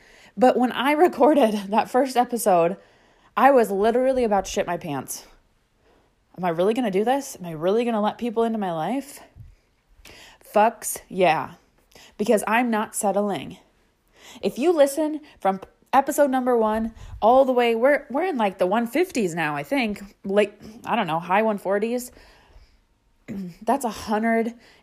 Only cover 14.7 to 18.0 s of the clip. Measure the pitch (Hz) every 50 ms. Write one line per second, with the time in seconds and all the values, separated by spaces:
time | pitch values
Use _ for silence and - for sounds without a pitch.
14.7 | 339 302 285 277 285 320 311 302 311 294 302 - - _ - 190 196 190 - -
15.7 | _ _ _ - - - - - 277 - 285 277 262 262 247 254 247 233 220 214
16.7 | 214 226 226 226 - - - - - - - 214 254 262 269 254 254 247 240 233
17.7 | 233 226 240 277 294 -